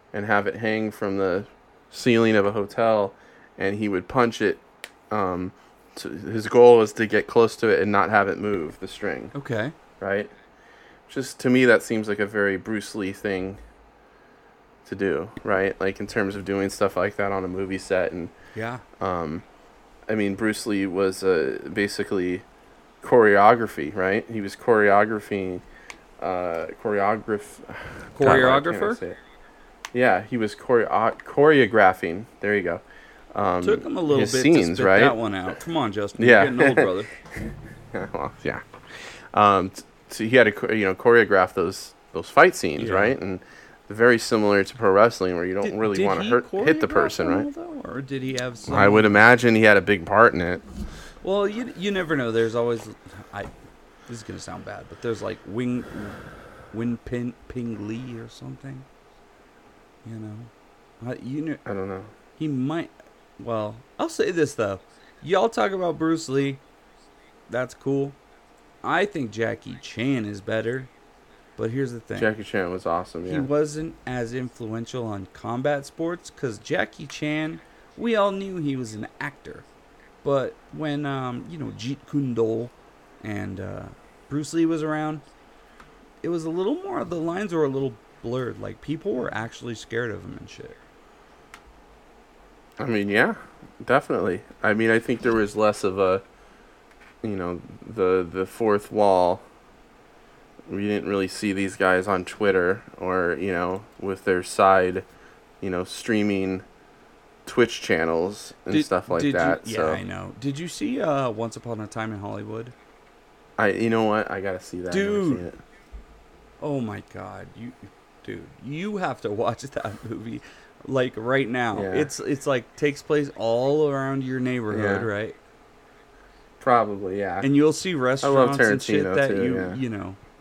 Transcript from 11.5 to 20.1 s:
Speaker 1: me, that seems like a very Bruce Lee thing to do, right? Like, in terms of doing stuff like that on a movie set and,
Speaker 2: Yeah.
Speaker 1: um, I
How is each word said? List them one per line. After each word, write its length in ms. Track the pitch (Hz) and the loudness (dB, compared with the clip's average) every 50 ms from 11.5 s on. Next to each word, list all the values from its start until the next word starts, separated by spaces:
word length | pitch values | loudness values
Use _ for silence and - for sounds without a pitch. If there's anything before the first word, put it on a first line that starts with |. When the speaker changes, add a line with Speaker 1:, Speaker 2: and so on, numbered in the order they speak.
Speaker 1:
me, 160 | 123 131 131 | 4 6 6
that 180 | 120 113 101 - | 6 6 6 4
seems 240 | - 120 110 107 107 | 0 -4 -4 -2 -2
like 100 | 104 104 | -2 -2
a 80 | 104 | -2
very 300 | 98 107 104 101 101 95 | -2 0 0 0 0 0
Bruce 400 | 92 - 113 110 104 101 - - | -2 -4 -6 -6 -6 -6 -8 -8
Lee 160 | 110 98 95 98 | -6 -6 -6 -6
thing 460 | - - 104 98 92 92 95 101 107 - - - - - - _ _ _ _ _ _ _ _ _ _ _ _ _ _ _ _ _ _ _ | -6 -4 -4 -4 -4 -4 -6 -8 -10 -16 -20 -20 -20 -20 -20 _ _ _ _ _ _ _ _ _ _ _ _ _ _ _ _ _ _ _
to 100 | - 104 | -12 -8
do, 340 | 98 101 95 78 71 85 110 - - - | -4 -2 0 0 -2 -4 -8 -12 -10 -4
right? 340 | 107 101 95 98 98 - - | -2 0 0 0 0 -2 -2
Like, 200 | 95 98 98 - | -4 -4 -4 -6
in 80 | 104 98 | -8 -6
terms 260 | - 117 101 98 101 | -4 -2 -2 -2 -4
of 100 | 101 92 | -6 -6
doing 240 | 95 98 98 98 98 | -4 -2 -2 -2 -2
stuff 280 | 98 - 104 98 - | -2 0 -2 -2 0
like 180 | 90 90 - - | 0 -2 -2 -2
that 160 | - 101 98 | -2 -4 -2
on 140 | 98 95 95 | -2 -4 -4
a 40 | 92 | -6
movie 300 | 90 92 98 92 95 92 | -6 -6 -6 -6 -6 -8
set 320 | - - 95 92 87 - | -4 -2 -2 0 0 -2
and, 180 | - 87 85 90 - - - - - | -4 -6 -10 -10 -12 -16 -20 -18 -12
Speaker 2:
Yeah. 220 | 110 110 117 123 120 - - - - | -10 -10 -8 -10 -12 -14 -16 -12 -8
Speaker 1:
um, 440 | - 95 90 87 82 76 78 92 - - - - - - - - - - - - - | -6 -4 -4 -4 -4 -6 -8 -8 -12 -14 -20 -20 -20 -20 -20 -20 -20 -20 -20 -14 -8
I 80 | - | -6